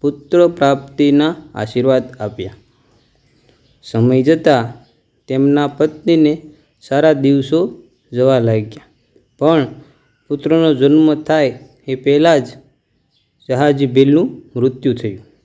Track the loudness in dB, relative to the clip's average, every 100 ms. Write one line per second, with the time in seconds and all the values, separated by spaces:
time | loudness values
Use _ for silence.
0 | -4 -6 -4 2 2 2 0 0 -6 -2
1 | 0 2 0 -4 -14 -10 -8 -4 0 0
2 | -2 -10 -12 -10 -14 -14 _ _ _ _
3 | _ _ _ _ _ _ _ _ -8 -2
4 | 2 2 2 2 2 0 0 -10 _ _
5 | _ _ _ -2 0 0 -2 -2 -4 -4
6 | -2 2 2 0 -10 -20 _ _ -6 0
7 | 0 2 2 0 0 -2 -2 -8 -20 _
8 | _ -2 0 2 0 -2 -4 -14 _ _
9 | _ _ _ _ 0 0 0 -8 -20 _
10 | _ _ _ -8 -2 0 2 2 2 4
11 | 2 0 -2 0 0 -4 -18 _ -10 -6
12 | 0 2 4 2 0 -14 _ _ _ _
13 | _ _ _ _ _ -2 0 0 0 2
14 | 4 2 0 -6 -14 -4 -4 -2 -4 -4
15 | -6 -10 -18 _